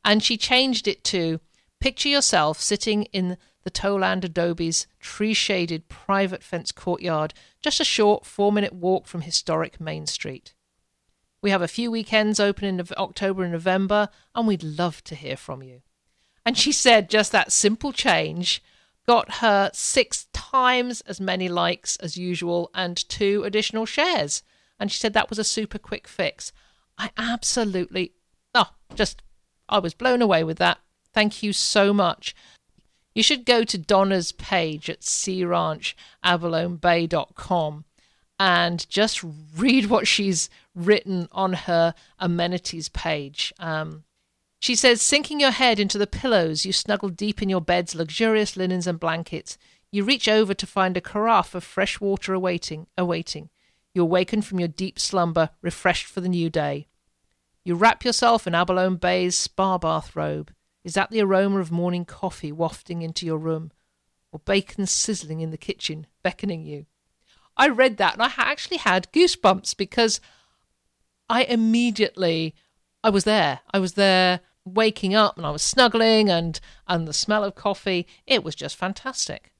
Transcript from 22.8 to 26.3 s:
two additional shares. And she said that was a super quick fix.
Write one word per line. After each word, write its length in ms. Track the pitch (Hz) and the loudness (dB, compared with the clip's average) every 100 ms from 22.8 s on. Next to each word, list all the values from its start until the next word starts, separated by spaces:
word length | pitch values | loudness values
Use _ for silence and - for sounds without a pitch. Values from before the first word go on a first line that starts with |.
| 180 175 - | -6 -6 -8
two 340 | - 202 202 202 | -2 0 0 0
additional 400 | 208 214 220 226 | -2 -2 -4 -4
shares. 580 | - 330 320 147 - _ _ _ _ | -2 0 0 -2 -6 _ _ _ _
And 140 | 202 | -6
she 60 | - | -2
said 160 | 220 | 0
that 160 | 202 113 | 0 0
was 100 | 214 | -2
a 60 | - | -2
super 320 | - 107 104 | -2 -6 -8
quick 320 | - - - | -10 -12 -12
fix. 420 | - - | -6 -6